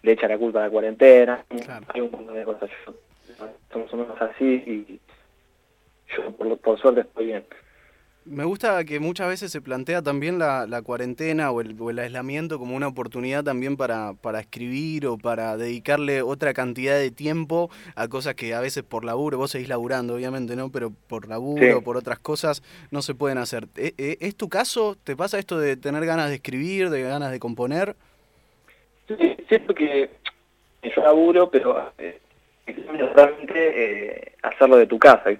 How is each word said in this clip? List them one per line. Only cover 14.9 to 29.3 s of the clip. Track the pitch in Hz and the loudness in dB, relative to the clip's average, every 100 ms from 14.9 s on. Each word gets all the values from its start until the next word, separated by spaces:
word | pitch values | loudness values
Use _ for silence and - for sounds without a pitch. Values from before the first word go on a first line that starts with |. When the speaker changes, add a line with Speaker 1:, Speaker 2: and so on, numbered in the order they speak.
| 156 143 | -4 -6
Speaker 2:
o | 113 | -4
para | 120 113 113 110 | -4 -4 -4 -6
dedicarle | 120 120 123 147 143 135 | -6 -6 -2 -2 0 -2
otra | 123 139 151 | -2 -2 -4
cantidad | 127 127 120 131 143 | -2 -6 -4 0 0
de | 135 | 0
tiempo | 117 135 160 151 165 175 - - - | -4 -4 -4 -2 -2 -2 -8 -18 -8
a | 113 | -6
cosas | 135 123 127 | -6 -8 -8
que | 117 | -6
a | 117 | -4
veces | 131 139 | -4 -6
por | - 113 | -8 -8
laburo, | 117 120 151 131 | -6 -4 -4 -4
vos | 139 | -4
seguís | 139 123 | -6 -6
laburando | 123 120 131 120 | -6 -4 -4 -4
obviamente, | 120 127 131 120 | -6 -6 -6 -8
¿no? | 123 131 | -8 -8
Pero | 131 117 104 _ | -6 -8 -10 _
por | 113 107 | -12 -10
laburo, | 113 131 147 127 120 | -8 -6 4 4 4
Speaker 1:
Sí. | |
Speaker 2:
por | 117 123 | 0 -6
otras | 120 117 | -6 -8
cosas, | - 151 160 143 - - 151 | -6 -4 -2 -4 -8 -20 -10
no | 143 | -8
se | 139 131 | -8 -4
pueden | 143 131 | -2 -2
hacer. | 120 120 107 - | -4 -8 -10 -8
¿E-, | 139 - | -8 -6
e-, | 139 165 | -8 -6
es | 185 202 | -8 -8
tu | 190 | -6
caso? | 190 202 247 214 196 | -2 -2 -2 -2 -4
¿Te | - 135 | -10 -6
pasa | 190 202 | -4 -4
esto | 196 165 | -4 -2
de | 147 131 | -2 -2
tener | 143 147 165 | -4 -4 -2
ganas | 165 147 | -2 -2
de | 135 | -6
escribir, | - 131 160 190 185 | -8 -6 -4 -2 -2
de | 143 | -2
ganas | 127 143 139 | -4 -4 -6
de | 127 | -6
componer? | 120 117 123 156 202 - _ _ _ _ _ _ _ _ _ _ _ | -8 -4 -4 -2 -4 -6 _ _ _ _ _ _ _ _ _ _ _
Speaker 1:
Sí, | 214 339 | 0 0